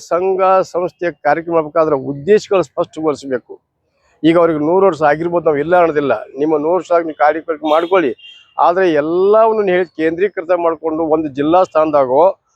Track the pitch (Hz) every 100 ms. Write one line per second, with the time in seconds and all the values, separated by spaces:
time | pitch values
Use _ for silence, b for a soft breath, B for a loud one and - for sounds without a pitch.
0 | - 175 190 190 190 190 170 175 180 -
1 | 175 - 147 151 165 165 151 165 160 143
2 | 131 143 143 208 - 196 156 - 175 -
3 | 156 139 139 127 - - _ _ _ _
4 | _ _ 151 165 165 156 147 185 196 147
5 | 151 151 170 175 165 143 151 180 165 151
6 | 139 113 - - 156 156 156 180 160 170
7 | 165 147 151 156 156 151 156 151 170 185
8 | 147 107 B B B - 147 175 190 151
9 | 151 175 196 220 226 220 202 180 180 -
10 | 160 165 202 - 165 180 170 160 160 156
11 | 165 160 156 131 147 180 185 156 156 147
12 | 131 131 180 - _